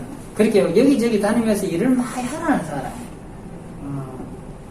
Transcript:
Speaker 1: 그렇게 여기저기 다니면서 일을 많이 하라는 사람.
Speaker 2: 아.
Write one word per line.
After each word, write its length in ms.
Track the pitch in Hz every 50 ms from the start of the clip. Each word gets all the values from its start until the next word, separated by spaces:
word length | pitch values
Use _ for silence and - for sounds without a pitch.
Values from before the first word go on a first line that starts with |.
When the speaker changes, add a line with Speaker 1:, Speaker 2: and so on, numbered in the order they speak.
| - - - - - - -
Speaker 1:
그렇게 240 | - 214 - 208 190
여기저기 600 | 175 170 165 214 269 285 277 214 233 233 220 190
다니면서 460 | 196 202 226 240 220 220 208 196 190
일을 220 | 165 170 170 226 262
많이 340 | 254 247 240 - - 254 240
하라는 420 | - 294 320 339 320 240 175 -
사람. 260 | 151 147 - - - - - - - - - - - - - - - - - - - - - -
Speaker 2:
아. 200 | 143 143 139 139 135 131 131 - - - - - - - - - -